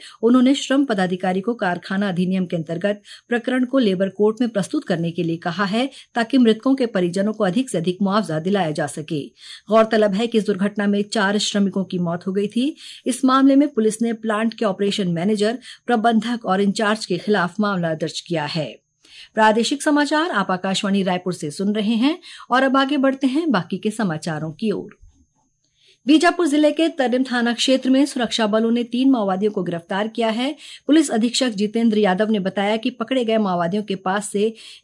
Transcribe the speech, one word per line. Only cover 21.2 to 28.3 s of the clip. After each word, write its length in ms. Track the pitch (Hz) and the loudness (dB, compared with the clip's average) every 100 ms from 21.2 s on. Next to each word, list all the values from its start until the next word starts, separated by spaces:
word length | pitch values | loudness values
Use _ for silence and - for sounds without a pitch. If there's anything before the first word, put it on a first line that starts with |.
| 180 | -4
से 180 | 175 151 | -6 -8
सुन 220 | 151 202 214 | -4 -4 -2
रहे 200 | 208 233 | 0 0
हैं 220 | 262 349 - - - | 0 -2 -8 -18 -2
और 140 | 247 | 0
अब 140 | 269 269 | 2 2
आगे 200 | 269 294 | 0 0
बढ़ते 300 | 269 269 269 | 0 0 0
हैं 220 | 262 339 | 0 0
बाकी 260 | 208 170 185 | -2 -2 -6
के 140 | 214 | -6
समाचारों 600 | 214 202 156 - 156 160 | -4 -4 -4 -6 -6 -8
की 180 | 156 220 | -6 -4
ओर। 260 | 127 - - - _ _ _ _ _ _ _ _ _ 226 | -4 -6 -16 -20 _ _ _ _ _ _ _ _ _ 4
बीजापुर 400 | 302 349 349 330 | 4 4 2 2
जिले 240 | 294 302 | 4 4
के 160 | 294 320 | 4 0
तरिम 340 | 330 254 254 | 2 0 0
थाना 300 | 262 240 233 | 0 0 -2
क्षेत्र 360 | 233 - 262 254 | 0 2 2 4
में 160 | 262 285 | 4 2
सुरक्षा 400 | - 226 | 0 -4